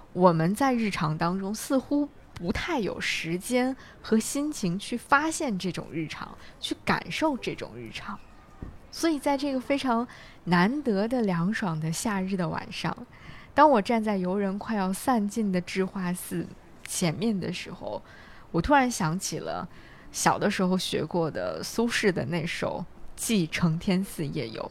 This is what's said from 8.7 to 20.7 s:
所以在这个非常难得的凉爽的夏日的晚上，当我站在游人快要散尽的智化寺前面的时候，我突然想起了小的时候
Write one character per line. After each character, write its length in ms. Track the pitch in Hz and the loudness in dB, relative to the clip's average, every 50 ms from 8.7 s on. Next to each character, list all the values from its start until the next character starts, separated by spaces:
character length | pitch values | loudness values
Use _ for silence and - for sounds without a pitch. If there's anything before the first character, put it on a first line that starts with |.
| - - - - - | -14 -16 -18 -16 -6
所 160 | - - 330 | 0 2 2
以 120 | 320 277 | 2 2
在 180 | - 285 285 269 | 2 0 2 2
这 140 | 285 285 269 | 0 0 -2
个 80 | 262 | -2
非 180 | 247 - 277 277 | 0 0 0 0
常 280 | 269 262 233 226 247 - - - - - - - - | 2 2 2 2 0 -2 -6 -14 -20 -20 -20 -10 0
难 380 | - 175 175 175 202 262 302 294 | 4 6 6 6 6 4 0 0
得 240 | 254 208 190 202 | 0 2 2 2
的 160 | 233 254 254 226 | 2 2 2 2
凉 320 | 202 180 170 170 185 220 | 2 2 2 2 0 0
爽 240 | - - 185 160 156 | 0 -2 -2 -2 -2
的 140 | 156 156 165 | -2 -2 -2
夏 280 | - - 247 202 190 | -2 -2 -2 -2 -2
日 160 | 185 185 196 | -2 -2 -2
的 120 | 180 175 156 | -2 -2 -2
晚 180 | 156 - - - - | -2 -4 -8 -8 -8
上， 340 | - - 175 - - 240 - - - - - - - - - - | -6 -4 -4 -4 -6 -10 -16 -18 -20 -18 -18 -16 -16 -18 -2 6
当 160 | - 285 311 | 8 8 8
我 100 | 277 220 | 8 6
站 220 | 190 - 240 226 214 | 4 4 2 2 2
在 140 | 220 208 | 2 0
游 200 | 190 180 180 185 | 0 0 0 0
人 220 | 208 202 196 190 202 | 0 0 0 -2 -4
快 160 | - - 226 | -4 -2 0
要 180 | 208 190 185 190 | 0 0 0 0
散 360 | - - - 262 226 202 208 | 0 2 2 2 4 2 0
尽 240 | - 233 220 202 185 | 0 0 0 2 2
的 80 | 180 | 0
智 240 | 175 - - 190 185 | 0 0 0 0 0
化 280 | 190 - 196 180 175 180 | 0 -2 -2 -2 -2 -2
寺 320 | 180 - - - 175 170 - - - - - - - - | -4 -6 -6 -4 -6 -6 -6 -10 -16 -20 -20 -20 -18 -12
前 300 | - - - 180 170 139 | -8 -2 0 0 0 0
面 240 | 117 185 233 220 185 | 0 0 0 0 0
的 140 | 165 170 180 | -2 -4 -6
时 180 | - - 160 | -6 -8 -10
候， 320 | 180 - - 104 107 - - - - - - - - - - - | -12 -10 -8 -8 -8 -8 -10 -12 -18 -20 -20 -20 -20 -20 -12 -4
我 100 | - 165 | -2 0
突 140 | 165 - 302 | 4 6 6
然 160 | 285 262 247 | 6 6 4
想 260 | 233 - 190 156 160 | 2 0 0 0 0
起 220 | 190 - - 170 147 | -2 -4 -4 -6 -6
了 300 | - 80 78 - - - - - - - - - - - | -6 -4 -6 -6 -6 -8 -12 -18 -20 -20 -20 -20 -20 -12
小 260 | - - - 170 - | -8 0 2 2 2
的 140 | - - 196 | 4 2 2
时 100 | 202 - | 2 2
候 160 | 190 180 | 2 2